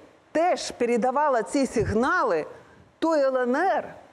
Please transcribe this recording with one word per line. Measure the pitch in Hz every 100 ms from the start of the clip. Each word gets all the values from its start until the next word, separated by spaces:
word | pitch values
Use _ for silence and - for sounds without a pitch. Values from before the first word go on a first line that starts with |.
| - - _
теж | 311 349 285 -
передавала | - 233 240 254 262 302 247
ці | - 285 262
сигнали | 240 190 202 269 359 277 165 - - - - - _
той | 320 311
Л | 269 254
Н | 247 269
Р | 370 302 - - -